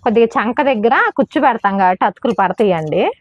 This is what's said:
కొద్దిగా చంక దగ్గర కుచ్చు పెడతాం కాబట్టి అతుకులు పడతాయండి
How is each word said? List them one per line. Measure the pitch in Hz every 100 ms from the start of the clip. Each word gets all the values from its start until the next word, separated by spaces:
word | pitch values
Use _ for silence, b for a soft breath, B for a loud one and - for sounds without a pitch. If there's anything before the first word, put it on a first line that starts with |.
కొద్దిగా | 254 220 226
చంక | 269 220 247
దగ్గర | 285 240 220 285 453 -
కుచ్చు | 233 311
పెడతాం | 269 - 202 196
కాబట్టి | 190 190
అతుకులు | 220 - 240 214
పడతాయండి | 185 180 214 170 156 165 294 523